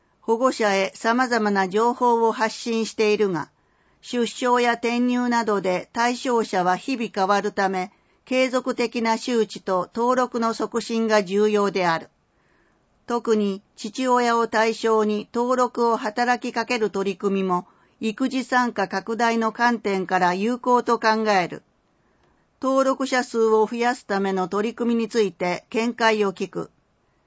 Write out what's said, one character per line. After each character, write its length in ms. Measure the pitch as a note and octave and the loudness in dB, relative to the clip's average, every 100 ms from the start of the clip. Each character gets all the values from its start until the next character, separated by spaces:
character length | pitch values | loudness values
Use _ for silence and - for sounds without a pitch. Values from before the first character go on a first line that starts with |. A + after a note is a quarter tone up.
| _ _ | _ _
保 160 | - A3+ | -4 0
護 160 | C4 | 0
者 220 | B3 G#3+ | 2 0
へ 180 | G3 F#3+ | 2 -2
様 320 | - A3+ A#3+ B3+ | -2 0 0 0
々 240 | A#3 G#3 | 0 0
な 180 | G3 F#3+ | 0 0
情 260 | G3+ A#3 | 2 0
報 340 | A#3+ B3 A#3 A3+ | 2 2 2 2
を 40 | |
発 220 | A3 A3 - | 0 -4 -4
信 300 | A#3+ A3+ G#3+ | -4 -2 -2
し 80 | |
て 180 | - G#3+ | 0 0
い 40 | G#3 | 2
る 160 | G#3 | 0
が、 180 | E3 C#3 _ _ _ _ _ | -2 -6 _ _ _ _ _
出 260 | - B3 A3+ | -6 -2 -2
生 340 | - B3 B3 | -2 0 2
や 120 | A#3+ | 2
転 280 | A#3 A#3 A#3+ | 0 -2 0
入 280 | B3 B3 B3 | 0 0 0
な 160 | A#3 | 0
ど 160 | G#3+ G3+ | 0 0
で 280 | F#3 F3+ - | 0 -2 -4
対 240 | A#3 A#3+ B3 | -2 -2 0
象 280 | C4+ A#3 | 0 0
者 200 | A3 G3 | 0 0
は 120 | F3+ F3+ | 0 0
日 200 | - C4 | -2 -6
々 140 | A3+ | -4
変 120 | G#3+ F#3+ | -2 0
わ 140 | G3+ | 2
る 120 | G3+ | 0
た 160 | G3+ G3 | -2 0
め、 240 | F#3+ F3+ - _ _ | -2 -6 -10 _ _
継 240 | - B3+ C4 | -4 0 2
続 240 | B3 C4 | 0 -2
的 280 | A#3 A#3 A#3+ | -2 -2 -2
な 160 | A3+ A3+ | 0 -2
周 280 | - A#3+ G#3 | 0 0 0
知 160 | F#3+ | -4
と 280 | - F#3 F3 | -2 -2 -2
登 240 | A3+ A#3+ B3+ | -2 0 2
録 220 | B3 A#3+ | 0 0
の 140 | A3+ | -2
促 260 | A3 G#3+ A#3 | -2 -4 -4
進 260 | - A3+ A3+ | -2 -2 2
が 160 | G#3+ | 2
重 260 | F3 G3+ G#3+ | 2 2 2
要 220 | G#3 G3+ | 2 0
で 160 | F#3+ F3 | 0 0
あ 120 | D#3+ | 0
る。 100 | D#3+ _ _ _ _ _ _ _ _ _ - | -4 _ _ _ _ _ _ _ _ _ -6
特 300 | A#3+ A#3 G#3+ | -4 0 2
に 260 | G3+ G3 - - | 0 -4 -10 -14
父 320 | A3 - B3+ | -10 -4 0
親 300 | B3 A#3+ A#3 | 2 2 2
を 80 | A3+ | 0
対 280 | A3 A3+ | 2 0
象 300 | A3 A3+ A3 | 0 2 2
に 240 | G#3+ G#3 - | 2 -2 -4
登 240 | A#3+ B3 B3+ | -4 0 2
録 300 | B3 A#3 A#3 | 0 0 0
を 80 | A3 | 0
働 440 | B3+ - A#3+ B3 | -2 -2 0 -2
き 140 | B3 | -2
か 100 | A#3 A3+ | -6 -4
け 120 | B3 | -2
る 120 | G#3 | -2
取 220 | G3 G3 | -2 -4
り 40 | F#3 | -4
組 260 | G3+ G3 | -2 -2
み 60 | F#3+ | 0
も、 180 | F3+ F3+ _ _ _ | -2 -4 _ _ _
育 280 | A3 G#3+ C4 | -6 -2 -2
児 160 | C4 | -2
参 280 | B3 B3+ A#3+ | 0 0 0
加 160 | G#3 F#3+ | -2 -4
拡 280 | G3 F#3+ A3+ | -4 -6 -2
大 220 | A#3 A3+ | 0 2
の 140 | A3 | -2
観 280 | A3 A#3+ A#3 | 0 0 0
点 260 | G#3 G3 F3+ | -2 -2 0
か 120 | F#3 | 2
ら 160 | F3+ | 2
有 240 | F#3 G#3+ B3 | 2 -2 -2
効 240 | B3 B3 | 2 2
と 160 | A#3 A3+ | 2 0
考 300 | A3+ A3 A3 | 2 2 2
え 160 | G3+ E3+ | 2 0
る。 160 | - - _ _ _ _ _ _ _ _ _ | -6 -16 _ _ _ _ _ _ _ _ _
登 240 | C4 C4+ | 0 2
録 220 | C4 C4+ C4 | 2 0 0
者 180 | C4 | -2
数 220 | B3 A#3 A3+ | 0 2 4
を 200 | A3 G#3 | 4 2
増 100 | A#3+ | 0
や 180 | A#3+ | -2
す 120 | B3 - | -2 -2
た 140 | G3 | -2
め 120 | G3 | 0
の 160 | F#3+ F3+ | -2 -2
取 220 | G3 A3 | -2 -2
り 40 | |
組 200 | A3+ A#3 | -2 0
み 80 | A#3 | 0
に 60 | A3 | 0
つ 120 | A#3 | 0
い 120 | G3+ | 0
て 320 | - F3+ F3 - | -2 -4 -4 -4
見 240 | A#3+ A#3 | -4 -2
解 300 | A#3 A3+ A3 | 0 2 2
を 80 | G3+ | 0
聞 160 | F#3+ F#3 | -2 -6
く。 220 | E3+ - _ _ _ _ _ | -8 -10 _ _ _ _ _